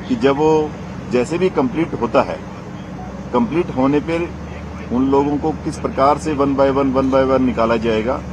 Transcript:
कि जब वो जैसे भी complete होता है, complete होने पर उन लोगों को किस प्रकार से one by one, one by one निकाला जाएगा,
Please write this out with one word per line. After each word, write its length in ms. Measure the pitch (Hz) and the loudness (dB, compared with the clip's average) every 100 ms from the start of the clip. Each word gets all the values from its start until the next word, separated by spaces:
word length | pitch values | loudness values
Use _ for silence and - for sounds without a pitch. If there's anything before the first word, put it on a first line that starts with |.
| - | -4
कि 80 | 120 | 2
जब 200 | 135 139 | 2 4
वो 340 | 156 156 151 - - - - | 4 4 2 -6 -12 -10 -2
जैसे 260 | 120 123 170 | 0 0 0
भी 120 | 185 | 0
complete 500 | 165 127 139 160 120 | 2 0 0 -2 -2
होता 220 | 113 135 | 2 2
है, 160 | 95 80 - - - - - - - - - | 2 -2 -10 -12 -14 -14 -12 -12 -12 -12 -4
complete 440 | 123 113 156 175 127 | 0 0 0 -2 0
होने 240 | 135 147 | 0 0
पर 300 | 160 165 170 - - - - - - | -2 -4 -6 -8 -12 -12 -12 -12 -4
उन 140 | 120 135 | 0 2
लोगों 300 | 135 143 143 | 2 2 0
को 140 | 156 | -2
किस 280 | 143 160 - | -4 -6 -6
प्रकार 400 | 139 117 135 147 | -4 2 4 4
से 160 | 156 | 0
one 220 | 143 139 135 | 0 2 4
by 160 | 139 | 4
one, 220 | 135 139 | 4 2
one 160 | 131 135 | 2 2
by 180 | 135 131 | 4 4
one 120 | 131 | 4
निकाला 360 | 127 113 113 117 | 2 2 2 2
जाएगा, 440 | 113 110 110 147 - | 2 0 0 -2 -6